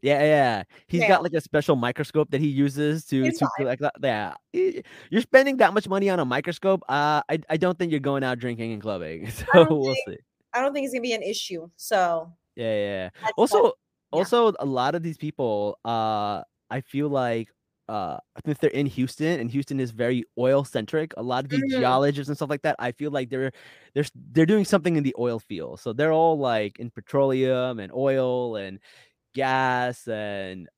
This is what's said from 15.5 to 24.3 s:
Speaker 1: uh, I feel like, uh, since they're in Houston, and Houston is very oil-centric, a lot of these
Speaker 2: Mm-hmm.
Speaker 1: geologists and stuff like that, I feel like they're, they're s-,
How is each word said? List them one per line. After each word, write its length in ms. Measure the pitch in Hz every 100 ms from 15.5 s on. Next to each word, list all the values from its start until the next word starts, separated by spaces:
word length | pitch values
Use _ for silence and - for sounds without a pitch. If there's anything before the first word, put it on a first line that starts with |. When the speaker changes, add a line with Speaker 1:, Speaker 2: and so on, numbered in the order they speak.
| 104 104 - 113
Speaker 1:
uh, 580 | 117 110 107 104 98 - _ _
I 120 | 123
feel 280 | 127 135 147
like, 400 | 139 127 117 110 _ _ _ -
uh, 280 | 107 90 65 - - -
since 120 | 147
they're 100 | 151
in 140 | - 143
Houston, 520 | - 127 - 156 170
and 100 | 120
Houston 280 | 139 139 139
is 120 | 127
very 320 | 110 120 127 113 -
oil-centric, 760 | 127 139 139 131 107 156 160 -
a 60 |
lot 200 | 120 127 135
of 40 |
these 120 | 147
Speaker 2:
Mm-hmm. 180 | - 262
Speaker 1:
geologists 500 | 127 131 143 143 139
and 80 | 147
stuff 120 | 147
like 120 | 143
that, 120 | 156 -
I 120 | 120
feel 200 | 120 147
like 180 | 143 127
they're, 220 | 131 131 - - - _
they're 100 | -
s-, 80 | 147 - -